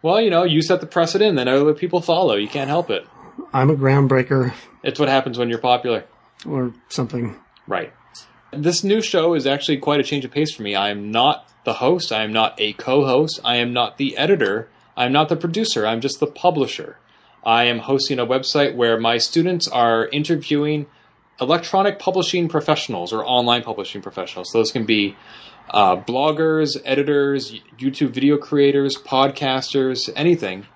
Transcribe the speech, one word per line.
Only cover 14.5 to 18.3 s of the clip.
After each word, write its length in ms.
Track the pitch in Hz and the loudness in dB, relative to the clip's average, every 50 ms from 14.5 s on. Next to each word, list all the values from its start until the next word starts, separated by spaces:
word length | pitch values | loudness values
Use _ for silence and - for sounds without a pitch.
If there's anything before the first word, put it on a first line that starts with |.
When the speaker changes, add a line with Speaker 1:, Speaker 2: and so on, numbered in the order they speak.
| 98 113 113 - _ _ _ _ _ | 0 -4 -6 -10 _ _ _ _ _
Speaker 1:
I 120 | - 127 | -2 0
am 60 | 123 | 2
not 180 | 135 147 156 156 | 4 2 2 2
the 60 | 170 | 0
producer. 500 | 151 - 170 165 208 226 220 - 117 107 | -2 -2 -4 -2 -2 -2 -2 -2 0 0
I'm 160 | 107 113 113 | 0 -2 -2
just 180 | 113 135 - - | -2 -4 -2 -2
the 60 | 151 | -4
publisher. 720 | 143 - - - 180 170 156 135 110 - - - - - _ _ _ _ _ _ _ _ _ | -4 -4 -4 -4 -2 0 0 -4 -4 -4 -12 -12 -16 -16 _ _ _ _ _ _ _ _ _
I 220 | - 113 113 120 120 | -2 0 2 4 4
am 140 | 120 120 113 | 2 0 -2
hosting 400 | 107 - 135 135 135 - 143 123 | -2 -2 -2 -2 0 -2 -4 -4
a 80 | 120 | -2
website 500 | 117 | 0